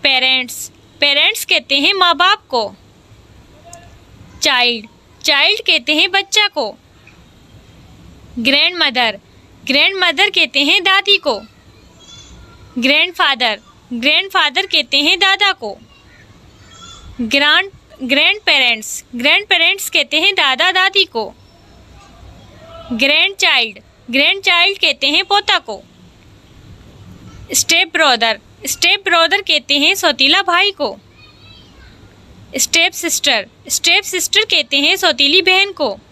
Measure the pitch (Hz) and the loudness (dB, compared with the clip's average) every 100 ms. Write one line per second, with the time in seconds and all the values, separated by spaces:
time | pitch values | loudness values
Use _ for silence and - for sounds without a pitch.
0 | 277 262 262 262 247 - - - - - | 2 2 2 0 -4 -10 -16 -18 -20 -2
1 | 285 285 330 453 - 349 - 277 302 392 | 0 2 2 0 -2 -4 0 0 0 2
2 | 359 302 359 415 _ 254 202 196 - - | 2 2 2 0 _ -4 -4 -10 -20 -20
3 | - - - - - - - - - - | -20 -20 -20 -20 -20 -20 -20 -20 -20 -20
4 | - - - - 311 262 240 233 214 _ | -20 -20 -20 -6 -2 2 0 -2 -10 _
5 | _ - - 285 320 427 - 320 240 302 | _ -8 0 2 2 0 0 -2 0 0
6 | 370 381 392 - 415 320 220 - _ - | 0 0 -2 -2 -2 -2 -6 -8 _ -20
7 | - - - - - - - - - - | -20 -20 -20 -20 -20 -20 -20 -20 -20 -20
8 | - - - - 233 277 330 359 302 247 | -20 -20 -16 -4 0 2 0 0 -2 0
9 | 233 202 - - - - - 269 330 381 | -2 -4 -16 -20 -20 -20 -2 0 2 0
10 | 359 302 392 370 320 285 285 392 359 381 | -2 0 0 0 -2 0 0 0 2 0
11 | 403 392 302 214 220 - - - - - | 2 0 0 -4 -8 -20 -20 -20 -20 -20
12 | - - - - - - - - 247 294 | -20 -20 -20 -20 -20 -20 -12 -4 2 2
13 | 349 349 320 269 247 208 - - - 240 | 0 0 0 2 -2 -2 -10 -20 -12 -2
14 | 254 311 381 381 302 285 392 330 285 277 | 0 0 0 0 0 -2 -2 -2 0 0
15 | 294 370 381 392 403 370 220 - - - | 0 2 2 2 0 -2 -8 -12 -18 -20
16 | - - - - - - - - - - | -20 -20 -20 -20 -20 -20 -20 -20 -20 -20
17 | - - 233 277 294 320 392 - _ - | -20 -8 -2 0 2 2 0 -10 _ -12
18 | 262 277 330 415 370 294 247 226 214 - | -2 2 2 0 0 2 2 -2 -6 -14
19 | - 247 262 349 415 359 339 392 - 339 | -12 -4 0 0 2 0 0 -2 -4 -4
20 | 285 294 381 381 294 254 349 370 381 392 | 0 0 0 0 0 2 0 2 0 0
21 | 370 233 208 - - - - - - - | -2 -4 -8 -12 -20 -20 -20 -20 -20 -20
22 | - - - - - - - - - 233 | -20 -20 -20 -20 -20 -20 -20 -20 -10 -2
23 | 269 302 370 392 359 277 226 208 - _ | 0 2 0 0 2 2 0 -8 -20 _
24 | - 247 302 392 381 349 359 392 330 277 | -4 0 0 0 0 2 2 0 -2 0
25 | 277 320 381 403 415 370 - 202 - - | 0 0 0 -2 0 -2 -4 -14 -16 -20
26 | - - - - - - - - - - | -20 -20 -20 -20 -20 -20 -20 -20 -20 -20
27 | - - - - - - - 330 359 320 | -20 -20 -20 -20 -6 -4 0 0 0 0
28 | 302 240 226 214 - - - - 349 403 | 2 2 0 -2 -8 -14 -10 -2 0 0
29 | 392 339 330 392 392 311 - 285 302 392 | 0 2 2 0 0 -2 0 0 2 2
30 | 349 262 349 349 370 349 403 392 269 196 | 0 2 2 2 2 2 0 -2 -6 -6
31 | - - - - - - - - - - | -20 -20 -20 -20 -20 -20 -20 -20 -20 -20
32 | - - - - - 269 - 330 339 - | -20 -20 -20 -20 -12 -4 -2 0 0 -2
33 | 339 - 285 233 233 _ - - - 359 | -6 -2 0 -2 -4 _ -8 -2 2 0
34 | 392 370 - 392 427 339 - 277 294 370 | 0 -6 -2 -2 0 -2 0 0 0 0
35 | 359 240 277 349 370 370 403 381 277 196 | 0 0 2 2 2 2 0 -2 -6 -6
36 | - | -16